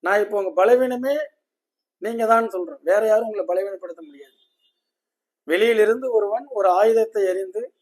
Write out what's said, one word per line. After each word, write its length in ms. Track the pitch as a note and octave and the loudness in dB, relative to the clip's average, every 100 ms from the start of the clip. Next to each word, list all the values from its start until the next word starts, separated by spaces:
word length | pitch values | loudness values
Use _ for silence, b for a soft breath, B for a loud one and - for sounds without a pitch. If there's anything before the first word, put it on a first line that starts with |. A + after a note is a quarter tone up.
| F3+ | 0
நான் 160 | G#3 | 0
இப்போ 140 | G#3 G3+ | 0 -2
உங்க 100 | F#3+ E3 | -2 2
பலவீனமே 560 | G3 B3 B3+ B3 C4 D4 D5 _ _ _ _ _ _ _ G3+ | 4 4 2 -2 -4 -4 -6 _ _ _ _ _ _ _ -8
நீங்க 200 | A#3 A3 | -4 2
தான் 180 | A3+ A3+ F#3 | 2 2 -6
சொல்றேன், 260 | E3+ D3 D3+ | -8 -8 0
வேற 120 | G3+ A3 | 2 4
யாரும் 180 | G#3+ A3+ | 2 0
உங்களை 160 | G#3+ E3 | -6 -2
பலவீனப்படுத்த 500 | F3+ G3 F#3+ F3+ E3+ D#3 | -2 -4 -8 -14 -16 -18
முடியாது. 280 | C#3+ C#3 _ _ _ _ _ _ _ _ _ _ _ - | -20 -20 _ _ _ _ _ _ _ _ _ _ _ -4
வெளியிலிருந்து 580 | E3+ A3+ A3+ G#3+ A#3+ C4 A3+ | 0 2 4 2 0 0 -2
ஒருவன் 300 | G3+ A3 C#4+ A#3 | -2 -6 -6 -2
ஒரு 120 | F#3+ F3+ | 2 4
ஆயுதத்தை 440 | A3 A3+ A3 A3 G3 | 4 2 0 -2 -2
எறிந்து 320 | F#3 F#3+ F#3 B4 _ | -2 -6 -10 -10 _